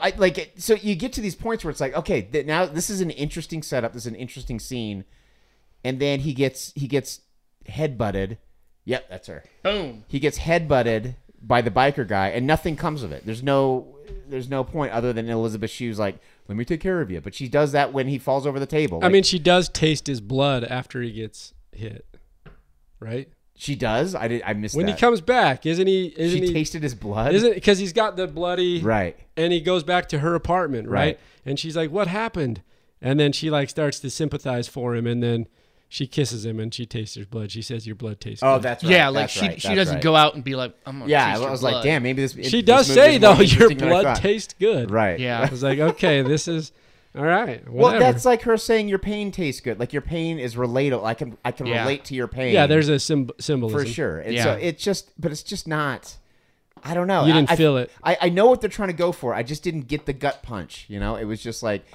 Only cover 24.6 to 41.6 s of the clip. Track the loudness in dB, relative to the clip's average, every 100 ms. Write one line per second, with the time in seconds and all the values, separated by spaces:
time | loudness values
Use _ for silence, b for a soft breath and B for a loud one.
24.6 | -4 -2 -2 2 4 4 2 2 2 0
25.6 | -2 0 2 2 0 -4 -2 0 0 0
26.6 | -2 -4 -6 -6 -6 -2 2 4 4 2
27.6 | 2 2 2 0 -2 -2 -6 -4 -4 0
28.6 | 0 0 0 0 -2 -6 -12 -4 0 0
29.6 | 0 0 2 0 0 -2 0 -2 0 0
30.6 | 0 -4 -4 0 0 -2 b b -8 -6
31.6 | -6 -4 -2 -2 -2 -2 -4 -4 -4 -6
32.6 | -12 _ _ _ 0 2 2 0 -2 -2
33.6 | -2 -2 -4 -4 -8 -4 -4 -4 -4 -4
34.6 | -6 -6 -4 -2 -2 0 0 -2 -4 _
35.6 | _ _ _ -10 -6 -2 -2 -4 -6 -6
36.6 | -6 -8 -8 -8 -10 -12 -12 -10 -8 -8
37.6 | -8 -10 -10 -10 -10 -10 -12 -2 2 4
38.6 | 2 -2 4 6 6 2 -2 -2 -4 -4
39.6 | -2 0 0 0 4 6 6 2 -6 -6
40.6 | -8 -10 -16 -8 0 4 4 2 -2 -2